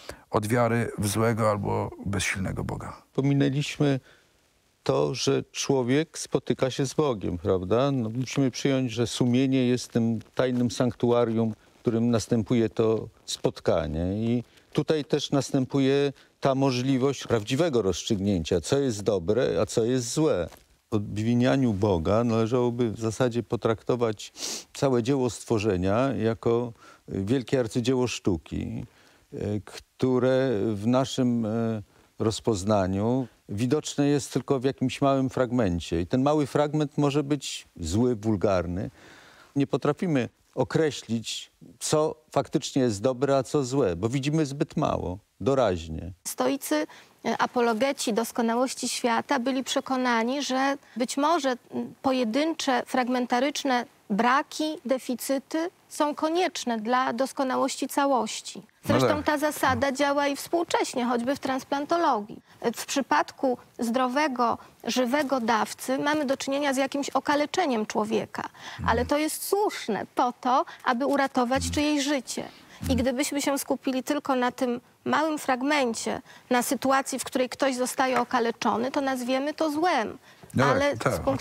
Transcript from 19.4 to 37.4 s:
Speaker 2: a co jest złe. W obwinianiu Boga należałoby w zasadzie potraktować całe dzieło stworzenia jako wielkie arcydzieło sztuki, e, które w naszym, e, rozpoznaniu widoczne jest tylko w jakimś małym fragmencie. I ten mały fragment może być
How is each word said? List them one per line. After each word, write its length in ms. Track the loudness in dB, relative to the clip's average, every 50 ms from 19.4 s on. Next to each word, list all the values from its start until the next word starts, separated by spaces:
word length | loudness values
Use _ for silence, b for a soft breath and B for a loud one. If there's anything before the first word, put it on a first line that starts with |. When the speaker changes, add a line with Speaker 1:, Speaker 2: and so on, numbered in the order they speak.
| 2 0 0 0
Speaker 2:
a 40 | -2
co 180 | 0 0 0 2
jest 280 | 2 0 0 -2 -4 -2
złe. 340 | 0 2 2 2 0 -2 -6 -8 -18 -20 _ _ _ _ -4
W 40 | -4
obwinianiu 800 | -2 -2 -2 -4 -2 0 2 2 4 4 4 4 4 2 2 2
Boga 500 | 2 2 2 2 2 2 2 2 2 2
należałoby 680 | 2 2 2 2 2 2 2 2 2 0 0 -2 -2
w 80 | -2 -2
zasadzie 440 | -4 -4 0 0 0 0 0 -2 -4
potraktować 920 | -4 -6 -2 0 -2 -2 -2 -2 -4 0 0 0 -2 -2 -6 -12 -18 B B B B B B B B -6
całe 300 | 0 0 2 2 2 2
dzieło 260 | 2 0 2 0 -2
stworzenia 840 | -2 -6 -4 -2 0 2 2 2 2 2 2 2 2 2 0 0 0 0 0
jako 500 | -2 -2 0 0 0 2 2 0 -4 -8 B B B B B B
wielkie 520 | -8 -6 -4 0 0 0 0 0 0 0 0
arcydzieło 480 | 0 0 -2 -2 0 2 2 2 2
sztuki, 800 | 0 -2 -2 0 0 0 0 -4 -8 -8 -6 -6 -6 -8 -8 -10 b b b b b b b b b -10
e, 40 | -6 -6 -4 -4 -6 -8
które 840 | -10 -18 -18 -18 _ _ -2 0 2 2 2 2 4 2 2 2 0 0 0 0 -2 -2
w 140 | 0 0
naszym, 580 | 2 2 2 2 0 0 0 0 0 0 0 -2
e, 360 | -2 -2 -2 -2 -2 -4 -6 -8 b b b b b b -2
rozpoznaniu 1080 | -2 -2 -2 0 0 0 0 0 2 2 2 2 2 2 0 0 0 0 0 0 -2 -6 _ _ _ -10
widoczne 580 | -4 -2 0 0 0 0 -2 -4 -2 0 2
jest 260 | 2 2 0 0 -2 -4
tylko 260 | -4 0 0 -2 0
w 40 | 0
jakimś 380 | -2 -2 0 -2 -2 0 2
małym 280 | 2 2 4 2 2 0
fragmencie. 720 | 0 0 0 0 2 0 2 2 0 -2 -2 -2 -2 -2
I 60 | -2
ten 140 | 0 0 2
mały 260 | 2 2 2 2 0
fragment 500 | 2 2 0 2 2 2 0 0 0 0
może 260 | 0 0 2 2 0 0
być 440 | 0 -2 -4